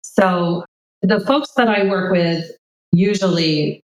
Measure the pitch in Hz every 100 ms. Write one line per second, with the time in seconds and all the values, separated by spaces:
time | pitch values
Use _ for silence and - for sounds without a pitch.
0 | - - 185 180 170 175 - _ _ _
1 | 190 208 196 285 285 - 226 202 196 190
2 | 180 185 170 165 - - _ _ _ 170
3 | 202 202 190 170 160 151 151 147 _